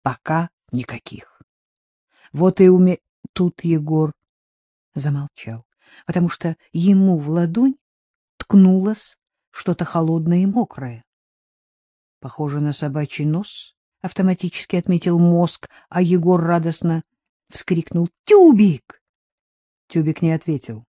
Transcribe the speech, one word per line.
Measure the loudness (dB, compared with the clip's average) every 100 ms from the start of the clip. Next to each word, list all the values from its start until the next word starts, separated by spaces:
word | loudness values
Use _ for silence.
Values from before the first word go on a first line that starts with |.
"Пока | -8 -10 -6 -6 -6 _ _
никаких". | -10 -8 -16 -16 -20 _ _ _ _ _ _ _ _ _ _ _
"Вот | 0 0 6
и | 6
уме-", | 6 4 2 _ _ -16
тут | -4 -4 -2
Егор | -2 -2 -2 -2 -2 -6 _ _ _ _ _ _ _ -8
замолчал, | -6 -6 -8 -14 -14 -14 _ _ _ -18 -6
потому | -2 -2
что | -4 -8 -8 _
ему | -2 2 4 4 2
в | -2
ладонь | -2 -2 0 -2 -2 _ _ _ _ _ _
ткнулось | 2 6 6 4 -2 -6 -12 -20 _ _ _
что-то | -10 -8 -6 -4
холодное | -2 -2 -2 0 0
и | 0
мокрое. | -2 -4 -8 -14 -16 _ _ _ _ _ _ _ _ _ _ _ _
"Похоже | -18 -8 -6 -4
на | -4
собачий | -4 -6 -6 -8 -6 -4
нос", | -4 -8 -16 -20 _ _ _
автоматически | -10 -2 0 0 -6 -10 -6 -4
отметил | -2 -2 0 2
мозг, | 4 4 0 -4 -20 _ _
а | -2
Егор | 0 2 2 2
радостно | 2 -2 -2 -4 -2 -4 -6 _ _ _ _
вскрикнул: | -16 -4 -4 -2 -4 -4 _ 2
"Тюбик!" | 6 8 6 4 2 _ -20 _ _ _ _ _ _ _ _ _
Тюбик | -2 -2 0
не | -2
ответил. | -2 -4 -6 -8 -16 _